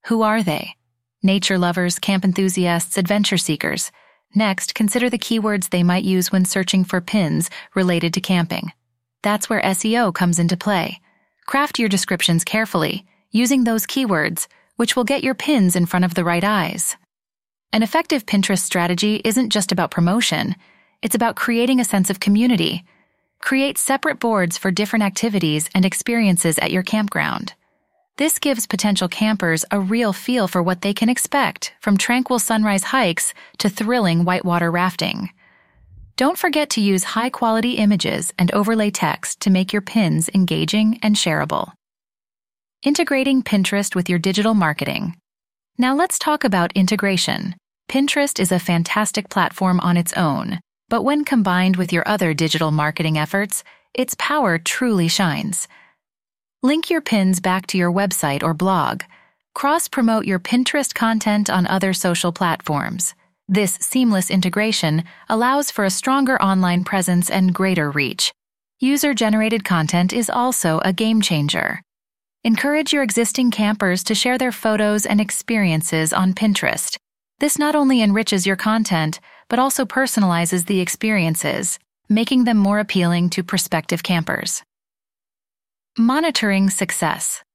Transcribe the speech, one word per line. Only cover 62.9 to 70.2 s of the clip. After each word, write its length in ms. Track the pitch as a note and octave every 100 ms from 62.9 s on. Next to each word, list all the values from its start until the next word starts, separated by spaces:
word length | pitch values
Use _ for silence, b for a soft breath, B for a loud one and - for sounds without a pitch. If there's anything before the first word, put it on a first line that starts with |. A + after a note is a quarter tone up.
| - - - _ _ -
This 300 | F#3+ G3 -
seamless 480 | - C4 B3 G3 F#3
integration 720 | F#3+ F3+ G#3 G#3+ G#3+ D#3+ D#3 E3+ B B
allows 420 | A3 A#3+ C#4 C#4+
for 140 | -
a 60 | G3
stronger 500 | F#3+ - C4+ C4 C4
online 440 | F#3+ F#3+ F3+ F3
presence 440 | F#3 G3 F3+ F3 F3
and 240 | G3 F#3
greater 380 | F3 F#3+ F3 D3
reach. 420 | C#3+ C3 - - - _ _ _ _
User-generated 840 | C4 C#4+ D4 B3 A3 A3 A3 A3+ -
content 480 | F3 D#3 F3 F3+
is 160 | A#3+